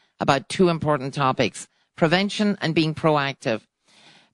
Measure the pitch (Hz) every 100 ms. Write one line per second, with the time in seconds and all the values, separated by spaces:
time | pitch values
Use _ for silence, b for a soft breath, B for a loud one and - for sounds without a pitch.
0 | _ _ 147 139 - - 175 160 156 147
1 | 135 151 131 131 110 - - _ _ -
2 | 165 175 202 - 208 190 156 160 156 151
3 | 160 147 139 135 - 107 - _ b b
4 | b b b